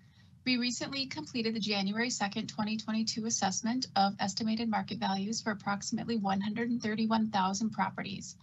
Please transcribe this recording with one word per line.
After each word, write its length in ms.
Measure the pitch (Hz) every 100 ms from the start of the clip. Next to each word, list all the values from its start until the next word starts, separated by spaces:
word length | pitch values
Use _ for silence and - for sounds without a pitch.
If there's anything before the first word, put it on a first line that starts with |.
| - - - - -
We 100 | 254
recently 480 | 240 240 285 269
completed 500 | 269 302 302 247 226
the 60 | 226
January 480 | 202 202 196 214 247
second, 400 | 247 202 220 214
twenty 300 | - 214 220
twenty-two 480 | - 220 220 - 220
assessment 640 | 240 190 190 226 254 -
of 200 | - 196 202
estimated 520 | 208 - 226 220 233
market 260 | 208 196 240
values 460 | 202 196 196 226
for 100 | -
approximately 640 | 208 - 202 - 220 - 233
one 240 | 196 196
hundred 300 | 208 214 233
and 120 | 240
thirty-one 480 | 214 220 220 220 220
thousand 420 | 202 185 196 220
properties. 640 | 214 190 - - 196 - -